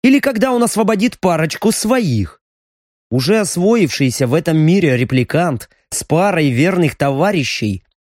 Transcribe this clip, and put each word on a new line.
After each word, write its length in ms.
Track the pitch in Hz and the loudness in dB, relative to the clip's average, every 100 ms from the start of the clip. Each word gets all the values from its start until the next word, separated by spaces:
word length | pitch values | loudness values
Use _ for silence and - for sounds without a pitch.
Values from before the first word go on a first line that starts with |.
Или 160 | 254 269 | 4 2
когда 320 | 277 220 262 | 0 0 0
он 120 | 240 | 2
освободит 560 | 233 202 220 220 240 - | 0 0 0 0 -2 0
парочку 520 | 190 165 160 - 220 | -2 0 -2 -2 -2
своих? 680 | - 214 254 190 113 90 - _ _ _ _ _ _ _ | -2 -2 0 0 -2 -4 -8 _ _ _ _ _ _ _
Уже 300 | 123 127 214 | -4 0 0
освоившийся 840 | 196 175 190 233 160 - 135 - 127 | 0 0 2 2 0 0 -2 0 0
в 80 | |
этом 240 | 156 165 160 | 0 0 2
мире 400 | 156 196 165 123 | 4 4 2 0
репликант 720 | 123 131 120 156 175 123 - _ _ | 0 0 0 -2 -2 -4 -10 _ _
с 120 | - | -10
парой 460 | - 143 110 175 147 | -2 0 2 0 0
верных 460 | 120 170 190 156 - | 2 0 2 -2 0
товарищей 880 | 143 135 185 160 127 - 107 95 _ _ | -2 0 0 -2 -4 -4 -4 -6 _ _